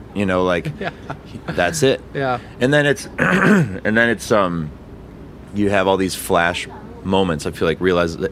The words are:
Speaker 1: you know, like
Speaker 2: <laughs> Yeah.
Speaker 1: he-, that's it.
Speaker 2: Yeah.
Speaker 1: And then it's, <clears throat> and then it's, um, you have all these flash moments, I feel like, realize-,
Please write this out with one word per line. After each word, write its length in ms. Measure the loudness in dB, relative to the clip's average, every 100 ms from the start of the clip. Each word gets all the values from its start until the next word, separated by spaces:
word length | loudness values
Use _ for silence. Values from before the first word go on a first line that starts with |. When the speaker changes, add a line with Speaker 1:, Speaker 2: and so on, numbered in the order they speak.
| -10
Speaker 1:
you 120 | -4 0
know, 180 | 2
like 220 | 2 0 -2
Speaker 2:
<laughs> 60 | -6
Yeah. 100 | -8 -10 -14 -14 -14
Speaker 1:
he-, 140 | -14 -8
that's 360 | 0 0 2
it. 180 | 2 2 -2
Speaker 2:
Yeah. 260 | -6 -4 -4 -6 -2
Speaker 1:
And 120 | 2
then 140 | 4 4
it's, 200 | 0 -4
<clears throat> 60 | -2
and 800 | 0 2 4 4 4 0 0 2
then 120 | 2
it's, 200 | 2 2
um, 380 | 4 4 0 -4 -8 -18 -18 -18 -18 -18 -18 -10
you 160 | -2 2
have 160 | 4 4
all 100 | 4
these 180 | 2 -2
flash 500 | 0 2 2 0 -8 -12 -16 -10
moments, 420 | 0 2 2 0 -4
I 60 |
feel 160 | -2 0
like, 120 | 2
realize-, 380 | 2 2 2 0 -6